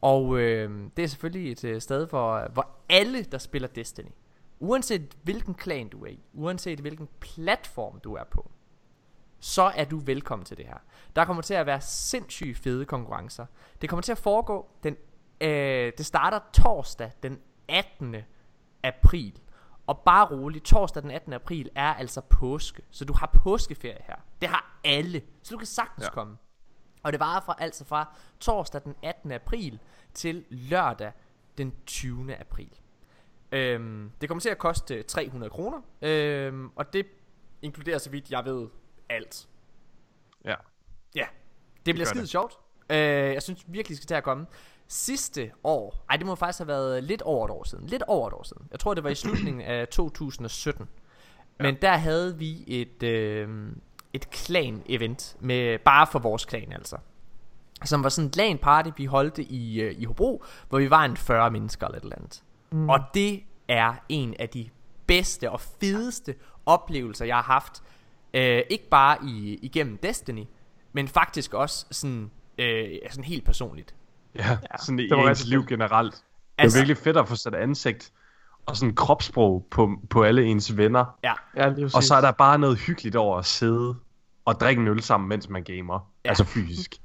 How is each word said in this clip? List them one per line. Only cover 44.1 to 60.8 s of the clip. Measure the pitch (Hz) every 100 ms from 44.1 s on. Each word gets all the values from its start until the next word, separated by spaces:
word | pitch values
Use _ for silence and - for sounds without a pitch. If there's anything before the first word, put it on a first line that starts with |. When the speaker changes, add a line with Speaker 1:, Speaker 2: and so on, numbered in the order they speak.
Speaker 1:
at | 160
komme. | 139 135 165 - - _ _
Sidste | - - 269 - - 113 -
år, | 147 151 104 - -
ej, | 143
det | 185
må |
faktisk | 180 175 180
have | 160
været | 143 135 127
lidt | 135 214
over | - 139
et | 110
år | 107
siden. | - - -
Lidt | 240
over | - 190 113
et |
år | -
siden. | - - 143
Jeg | -
tror, | 208
det | 185
var | 147
i |
slutningen | 143 - - 196 127
af | 104 120 120
to | - 160
tusind | - 147 127
og | 117
sytten. | - - 143 104 - - _ - _ - _
Speaker 2:
Ja. |
Speaker 1:
Men | 139 135
der | 190 175
havde | 160 160 180 165
vi | 156 160 -
et, | 123 120 -
øh, | 120 113 107 107 107 110 107 110 - _ -
et | 135 -
klan-event | - - 175 139 107 - 120 113 120 - -
med, | 127 123 120 113
bare | - 143 156
for | 147
vores | 117 110
klan, | - 117 -
altså. | - - - - - - - - - - -
Som | 135 147
var | 139
sådan | - 151
et | 139
lan-party, | 214 160 - 147 160 151
vi |
holdte | 135 135 143 160
i, | 143 127 117 110
øh, | 107 -
i |
Hobro, | 110 - 226 254 - - -
hvor |
vi | 135